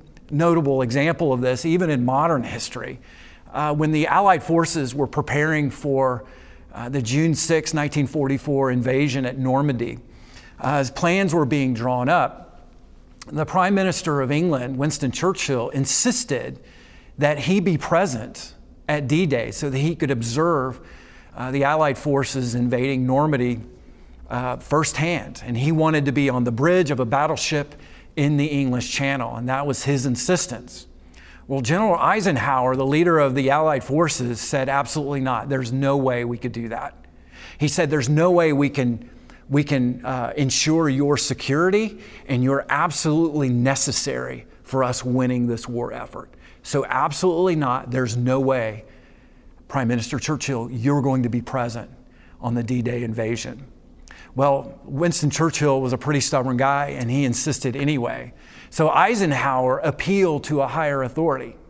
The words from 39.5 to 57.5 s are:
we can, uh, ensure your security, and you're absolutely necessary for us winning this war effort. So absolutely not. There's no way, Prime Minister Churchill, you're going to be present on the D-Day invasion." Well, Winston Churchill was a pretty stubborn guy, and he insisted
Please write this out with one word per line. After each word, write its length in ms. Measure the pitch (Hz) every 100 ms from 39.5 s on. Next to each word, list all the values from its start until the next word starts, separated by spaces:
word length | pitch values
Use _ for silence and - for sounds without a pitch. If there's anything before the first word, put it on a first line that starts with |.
we 140 | 139
can, 380 | 147 139 123 123
uh, 280 | 127 127 120 -
ensure 520 | 135 - 156 160 156
your 280 | 135 143 143
security, 800 | - 131 - 143 185 202 220 - - - -
and 140 | 127
you're 220 | 127 139 -
absolutely 800 | 139 165 143 156 156 165 147 131
necessary 960 | 120 127 135 143 110 - 127 123 127 - -
for 220 | - 131
us 200 | 127 127
winning 440 | 123 127 127 123 120
this 200 | 113 -
war 240 | 120 117
effort. 380 | 120 120 - - - - -
So 240 | - 143 120
absolutely 720 | 131 151 147 180 165 185 160
not. 340 | 131 127 120
There's 260 | 131 123 120
no 240 | 123 131
way, 440 | 135 131 110 107 - - - - - - - - -
Prime 200 | 139 120
Minister 320 | 120 110 143
Churchill, 500 | - 147 139 123 120
you're 320 | 123 131 143
going 220 | 135 131
to 40 | 120
be 140 | 120
present 480 | 113 131 120 113 - - - - - -
on 140 | 120
the 80 | 120
D-Day 400 | 113 123 117 120
invasion." 640 | 113 110 110 117 - - 135 - - - - - -
Well, 440 | 127 143 135 123 -
Winston 460 | - 139 170 - 147
Churchill 500 | - 160 - 147 135
was 120 | 131
a 60 | 123
pretty 220 | 147 143
stubborn 360 | - 143 127 123
guy, 400 | 135 139 143 139
and 120 | 120
he 140 | 135
insisted 520 | 135 113 156